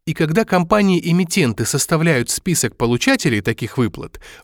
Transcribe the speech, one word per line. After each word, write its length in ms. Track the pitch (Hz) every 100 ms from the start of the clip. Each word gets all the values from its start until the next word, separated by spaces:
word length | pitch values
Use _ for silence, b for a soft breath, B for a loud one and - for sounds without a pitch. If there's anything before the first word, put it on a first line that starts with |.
И 100 | -
когда 300 | 156 156 170
компании-эмитенты 1200 | 226 185 170 214 196 180 170 170 175 - 135 107
составляют 640 | 117 143 - 165 165 139 120
список 480 | - - 160 117 -
получателей 640 | 117 120 - 269 151 107
таких 380 | 107 113 117 -
выплат, 400 | 113 - - - B B